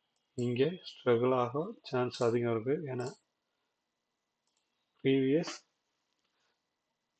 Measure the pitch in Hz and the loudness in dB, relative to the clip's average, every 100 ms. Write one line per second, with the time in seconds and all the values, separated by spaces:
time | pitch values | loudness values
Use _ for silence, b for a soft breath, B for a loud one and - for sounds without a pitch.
0 | _ _ _ - 120 120 143 180 - - | _ _ _ -6 -2 0 0 -2 -14 -6
1 | - 117 123 131 120 120 185 233 - 127 | 0 2 4 2 0 -2 -6 -8 -6 -2
2 | 123 - 120 120 120 113 113 151 151 123 | -2 0 0 2 0 -2 -2 -4 -4 -6
3 | 127 - _ _ _ _ _ _ _ _ | -8 -10 _ _ _ _ _ _ _ _
4 | _ _ _ _ _ _ _ _ _ _ | _ _ _ _ _ _ _ _ _ _
5 | 135 135 131 147 - - _ _ _ _ | 2 2 4 2 0 -8 _ _ _ _
6 | _ _ _ _ _ _ _ _ _ _ | _ _ _ _ _ _ _ _ _ _
7 | _ _ | _ _